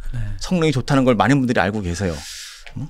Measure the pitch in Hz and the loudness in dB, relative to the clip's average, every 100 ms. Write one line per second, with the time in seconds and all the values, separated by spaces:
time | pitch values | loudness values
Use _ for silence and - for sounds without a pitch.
0 | - - 104 101 - 180 160 135 - 139 | -4 -4 -4 -6 -2 2 2 0 2 4
1 | 127 107 101 139 123 117 92 107 90 85 | 4 4 4 4 2 2 2 0 -4 -2
2 | 95 76 - - - - - 110 | -2 -4 -10 -14 -16 -18 -14 -10